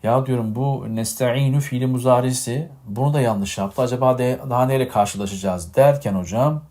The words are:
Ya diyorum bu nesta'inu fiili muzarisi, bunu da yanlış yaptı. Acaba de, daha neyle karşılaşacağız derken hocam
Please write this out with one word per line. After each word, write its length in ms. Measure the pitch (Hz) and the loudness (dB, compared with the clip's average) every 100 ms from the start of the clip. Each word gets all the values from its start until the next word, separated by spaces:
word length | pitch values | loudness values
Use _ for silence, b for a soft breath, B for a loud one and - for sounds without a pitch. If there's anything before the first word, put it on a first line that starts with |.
Ya 220 | - 127 131 | 2 0 0
diyorum 300 | 123 110 107 | -2 -2 -2
bu 300 | 139 135 113 | -2 -2 -4
nesta'inu 680 | 113 110 - 123 127 139 139 | -4 -6 -2 -2 2 2 0
fiili 260 | 139 123 131 | 0 -2 0
muzarisi, 840 | 127 127 123 127 127 - 139 170 - - | 0 4 4 4 -2 -4 -4 -6 -12 -10
bunu 260 | 104 139 | -2 0
da 80 | 147 | 2
yanlış 360 | 120 104 95 - | 2 0 -4 -4
yaptı. 240 | 98 - | -4 -2
Acaba 360 | 123 123 131 123 | -2 2 2 2
de, 220 | 123 120 131 | 0 -2 -2
daha 160 | 123 131 | 0 2
neyle 220 | 135 127 | 2 0
karşılaşacağız 880 | 110 104 98 98 98 98 90 85 - | 0 0 -2 -6 -4 -4 -4 -2 4
derken 400 | 139 143 110 95 | 4 4 -2 -4
hocam 460 | 85 107 143 151 - | -2 0 0 0 -8